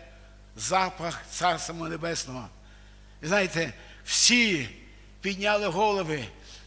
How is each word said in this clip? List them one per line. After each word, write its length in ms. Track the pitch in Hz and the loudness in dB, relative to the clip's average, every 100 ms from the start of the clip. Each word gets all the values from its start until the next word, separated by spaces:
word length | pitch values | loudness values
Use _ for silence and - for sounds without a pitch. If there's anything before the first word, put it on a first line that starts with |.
| - - - - - 110 | -18 -20 -20 -20 -20 -8
запах 680 | 107 185 185 175 165 151 - | 0 2 0 -2 -8 -8 -8
Царства 580 | - 175 165 - 165 165 | 0 2 2 -2 -6 -6
Небесного". 600 | 160 170 151 - 127 104 - - - - - - - | -6 -4 -4 -6 -10 -12 -16 -20 -20 -20 -20 -20 -10
І 40 | 151 | 0
знаєте, 460 | 202 190 160 156 - - - | 0 2 0 -4 -6 -18 -14
всі 640 | - - - 240 226 165 113 - - - - - | -2 4 6 6 6 2 -2 -10 -20 -20 -20 -10
підняли 460 | 190 190 208 208 202 | -6 -2 2 2 2
голови, 580 | 165 214 202 160 151 107 - - - | 2 2 2 -2 -4 -6 -12 -20 -20